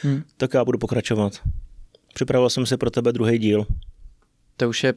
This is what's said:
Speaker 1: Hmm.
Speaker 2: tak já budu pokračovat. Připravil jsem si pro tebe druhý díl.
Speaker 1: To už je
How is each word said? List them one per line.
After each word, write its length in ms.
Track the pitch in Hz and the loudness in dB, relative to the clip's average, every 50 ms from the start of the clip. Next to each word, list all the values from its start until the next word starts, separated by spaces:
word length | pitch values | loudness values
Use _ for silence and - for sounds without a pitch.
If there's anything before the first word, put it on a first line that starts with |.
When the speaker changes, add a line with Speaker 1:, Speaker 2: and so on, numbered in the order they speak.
Speaker 1:
Hmm. 220 | - 143 135 143 151 - _ - | -2 -2 -2 -2 -4 -8 _ -4
Speaker 2:
tak 160 | 131 127 - | -2 0 2
já 120 | 131 117 | 2 2
budu 120 | 127 123 - | 2 0 0
pokračovat. 560 | 113 - 117 120 - - 117 107 104 98 - - - - - - - - - - - - - _ _ _ - | -2 -2 -2 -2 0 0 0 2 2 0 -2 -4 -4 -4 -4 -4 -8 -12 -16 -20 -20 -20 -20 _ _ _ -8
Připravil 360 | - 131 123 131 127 127 120 | -4 -2 0 2 2 2 2
jsem 160 | - 131 127 | 2 0 -2
si 120 | 107 127 123 | 0 -2 0
pro 120 | 120 120 | -2 -2
tebe 220 | - - 120 120 117 | 0 0 0 0 0
druhý 240 | 117 113 113 117 113 | 2 2 2 2 2
díl. 280 | 110 104 104 107 104 - - - - - - - - - - _ _ _ _ _ _ _ _ - | 2 2 2 2 2 0 -4 -4 -6 -12 -18 -20 -20 -20 -20 _ _ _ _ _ _ _ _ -2
Speaker 1:
To 120 | 127 117 | -2 -2
už 140 | 110 - - | 0 0 0
je 100 | 131 127 | 0 0